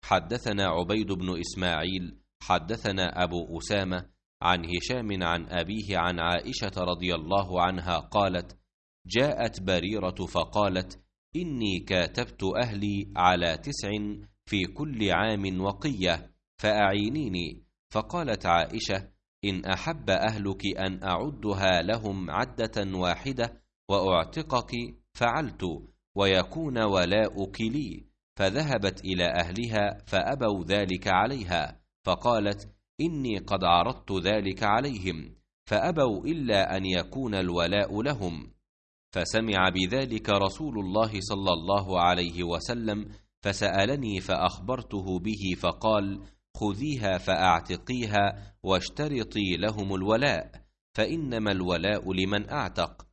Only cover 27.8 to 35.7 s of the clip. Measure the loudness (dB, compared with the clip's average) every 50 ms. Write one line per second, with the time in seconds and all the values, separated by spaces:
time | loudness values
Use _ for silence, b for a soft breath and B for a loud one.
27.8 | -4 -4 -8 -12 -14 _ _ _ _ _ _ 0 2 2 2 2 0 0 0 0
28.8 | 0 0 -2 -2 -4 -2 0 2 2 2 2 0 0 0 -2 -4 -4 -2 0 0
29.8 | 0 0 -2 -6 -8 -2 0 0 2 0 -2 0 0 0 0 0 0 0 2 2
30.8 | 2 0 -2 -2 0 2 4 4 4 2 0 -4 -4 -2 0 0 -2 -2 -6 -14
31.8 | _ _ _ _ _ -2 -2 2 2 2 4 4 2 0 -2 -4 -8 -18 -20 _
32.8 | _ _ _ _ -4 -2 -2 -2 -2 -2 -2 -4 -2 -2 -2 2 4 4 6 6
33.8 | 4 2 -2 -6 -6 -4 -2 0 2 2 2 2 0 -2 -4 0 2 2 2 2
34.8 | 2 -2 -6 -4 -4 -4 -6 -6 -8 -12 -16 -20 _ _ _ _ _ 0